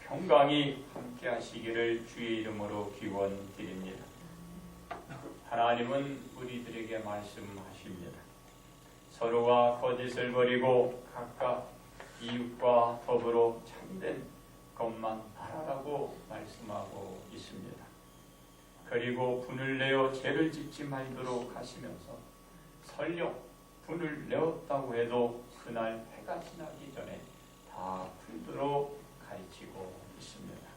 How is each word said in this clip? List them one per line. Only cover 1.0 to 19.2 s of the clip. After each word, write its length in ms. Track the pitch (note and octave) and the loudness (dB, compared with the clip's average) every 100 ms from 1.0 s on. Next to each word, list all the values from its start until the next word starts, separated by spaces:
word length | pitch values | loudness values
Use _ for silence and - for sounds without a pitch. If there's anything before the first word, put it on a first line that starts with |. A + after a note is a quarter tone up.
| B2 - B2+ | -10 -6 -2
하시기를 800 | A#2+ - A2+ A2 A#2 A#2 A#2 A#2 | -2 -4 -6 -2 2 2 2 -2
주의 340 | - A#2 A2 | -6 -2 -2
이름으로 520 | A2 G#2 G#2 G#2 G2+ - | -2 -4 -4 -2 -4 -6
기원드립니다. 1040 | G#2+ G2 G2 G2 G2 - F#2 F#2 F#2+ F#2+ - - - - - - - - - - - C3 - G#2+ - | -4 2 2 0 -8 -10 -8 -6 -8 -10 -12 -16 -16 -16 -14 -14 -14 -16 -12 -12 -10 -12 -12 -14 -4
하나님은 720 | A#2 A#2 A#2+ A#2+ C#3 C#3+ C3+ A#2 C3 | 4 4 4 2 0 0 -6 -10 -10
우리들에게 640 | B2 A#2+ A#2+ A2+ A2+ A2+ | -8 -8 -8 -8 -4 -4
말씀하십니다. 1200 | G#2 G#2 G#2 - G2+ G2 F#2+ - - F2+ E2+ - - - - - - - - - - | -4 -6 -6 -12 -12 -12 -14 -14 -12 -10 -10 -12 -16 -20 -20 -20 -20 -20 -20 -20 -20
"서로가 680 | - A#2+ A#2+ A#2 B2 A#2+ A#2+ | -2 2 6 8 10 10 6
거짓을 500 | B2+ B2 B2+ B2 B2 | 2 0 -2 -2 0
버리고 720 | B2 B2 B2 A#2+ A2 - - - | 6 6 6 8 8 6 2 -10
각각 560 | B2 A#2+ - B2+ B2 - - - - - - | -10 -10 -2 0 0 -2 -14 -18 -16 -16 -12
이웃과 800 | A#2 A#2+ A#2+ - B2 B2 A#2+ A#2+ - | -6 -4 -4 4 8 10 8 2 2
더불어 560 | B2 A#2 A#2 A#2 A#2 - | 4 6 8 8 6 -8
참된 580 | - - F#2+ - - - - - - - - | -14 -10 -6 -4 -4 -8 -14 -20 -20 -20 -4
것만 440 | A#2 A2 A2 A2 - - | -4 -2 -4 -4 -8 -12
말하라고 840 | - D#3 D3+ C#3 D3 C#3+ - - - | -8 -6 -4 -4 -2 -2 -2 -6 -10
말씀하고 920 | G#2+ G#2+ - A2+ F2+ - F#2+ G2 F#2 - | -10 -10 -12 -6 -6 -6 -8 -10 -12 -12
있습니다." 520 | - - G#2 F#2 - - - - - - - - - - - - | -14 -12 -12 -12 -14 -16 -20 -20 -20 -20 -20 -20 -20 -20 -20 -4
그리고 600 | A#2+ A#2+ B2 | -2 0 0